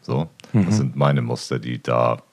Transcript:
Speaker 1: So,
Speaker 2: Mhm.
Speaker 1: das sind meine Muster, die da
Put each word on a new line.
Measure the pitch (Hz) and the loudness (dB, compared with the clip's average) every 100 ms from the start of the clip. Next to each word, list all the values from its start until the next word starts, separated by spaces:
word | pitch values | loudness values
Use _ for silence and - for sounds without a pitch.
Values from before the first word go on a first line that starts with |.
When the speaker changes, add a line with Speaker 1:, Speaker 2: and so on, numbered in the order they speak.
Speaker 1:
So, | - 64 78 _ - | -4 -4 -4 _ -2
Speaker 2:
Mhm. | 113 92 | 2 4
Speaker 1:
das | 107 | 2
sind | 131 131 | 0 2
meine | 143 71 | 2 2
Muster, | - - - 64 | 0 -6 -4 -6
die | 60 58 | -4 -8
da | - 60 60 58 _ | -2 0 2 0 _